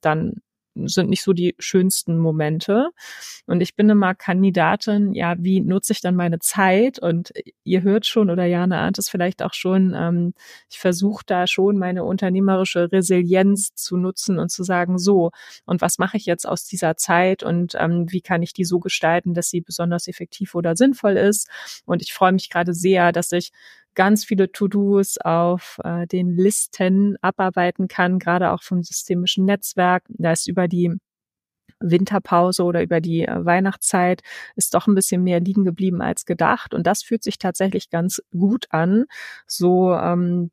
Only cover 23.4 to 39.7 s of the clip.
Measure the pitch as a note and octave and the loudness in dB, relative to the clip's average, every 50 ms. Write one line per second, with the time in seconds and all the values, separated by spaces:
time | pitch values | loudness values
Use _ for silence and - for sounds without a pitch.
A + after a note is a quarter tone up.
23.4 | F3 - _ _ - - - _ _ _ _ - F#3 G3 G#3+ G#3 - - A3 F#3+ | -4 -4 _ _ -20 -20 -20 _ _ _ _ 0 2 4 4 2 2 -2 0 2
24.4 | F#3+ F#3 - - G#3 G3 G3+ G3+ G3+ G3 G3+ G3 G3 - - - - - E3 E3+ | 2 0 0 -2 -2 0 0 0 2 4 2 2 2 0 -4 -6 -2 0 0 2
25.4 | E3+ F3 F3+ F3+ - - - - - - E3+ F3 F3 E3+ - F#3 F3+ F3+ F3 E3+ | 2 2 0 -2 -4 -10 -14 -10 -8 -6 -4 -4 -4 -2 -2 -2 0 0 2 2
26.4 | F#3 G3+ G#3 - - - - - G3 F#3 F#3+ G3 G3+ G3+ G3 - - F3+ G3 - | 2 2 2 0 -4 -6 -4 -2 0 2 4 4 4 2 0 0 -2 -4 -2 0
27.4 | G3 F#3 F3 F#3 F3 F3+ F3 - F#3+ F3+ - - F#3 F3+ F#3 F#3 - E3+ E3+ F3+ | -2 -2 0 0 0 0 0 -2 -6 -6 0 0 0 2 2 0 0 0 0 2
28.4 | F#3 E3+ F3 E3+ - - F#3 F3+ E3+ - - - - - F#3 F3 F3 - - - | 2 0 0 -2 -4 -4 -4 -4 -4 -4 -8 -10 -6 -4 -4 -2 -2 -2 0 0
29.4 | F#3 F#3+ G3+ G3+ - - - - F3+ F3+ F3+ F#3 - _ - - E3 E3 E3 - | 2 2 0 0 -2 -6 -2 0 2 2 2 0 -2 _ -10 -2 0 0 0 0
30.4 | - - F3 F#3 F3+ F3 F3+ F3 F3 F3 E3+ F#3+ - _ _ _ _ _ _ _ | -2 -4 -2 0 0 0 0 0 0 0 0 -4 -8 _ _ _ _ _ _ _
31.4 | _ _ _ _ _ _ _ _ - F3 E3+ F3 F#3+ - G#3 G3 - - F#3+ E3+ | _ _ _ _ _ _ _ _ -2 2 2 2 2 2 0 -2 0 2 2 4
32.4 | F3 F3+ F#3 - F3+ F3 F3 F3 E3 E3+ E3+ E3 D#3+ E3+ E3 E3 E3 - - F3+ | 4 2 2 0 0 0 0 0 0 0 0 -2 0 0 -2 -2 -2 -2 -4 -4
33.4 | E3+ E3+ F3 F#3 F#3+ G3 F#3+ - - - - F#3 F3+ F3+ F3+ - _ - - - | 0 2 2 2 2 0 -2 -2 -4 -2 0 2 2 2 0 -2 _ -16 -18 -18
34.4 | - - _ - - - - F3 - - G3+ F#3+ F#3+ - - F3+ F#3 F#3 F3+ E3+ | -18 -14 _ -6 -6 -2 -2 0 2 2 2 2 2 0 0 0 0 2 2 0
35.4 | F3 F#3 F#3+ G#3 G3 F#3 E3+ - F#3+ F#3+ F3+ E3+ - - - - - - - - | 0 0 0 2 0 0 0 0 -2 -2 0 -2 -2 -4 -4 -6 -6 -6 -4 0
36.4 | E3 - - - - - - - E3+ F#3 G#3 - - - A#3 A3 - - G3 - | 0 0 0 -2 -4 -8 -6 -2 0 0 -2 -2 -2 -4 -6 -4 -4 -6 -8 -4
37.4 | - F#3 F3 - F#3+ G3 F#3+ - - _ - E3+ E3 F#3+ - - - _ - E3+ | -6 -6 -2 -2 -2 -2 -2 -4 -6 _ -4 -2 -2 -2 -4 -6 -12 _ -4 0
38.4 | F#3 G3 A3+ C4 - - - D#3+ E3 F3 G3 A3 C4+ - - - - - - - | 0 0 0 -2 -4 -4 -2 0 0 2 2 2 2 0 -6 -16 -18 -18 -20 -20
39.4 | _ _ - - F3 F3+ | _ _ -6 0 2 2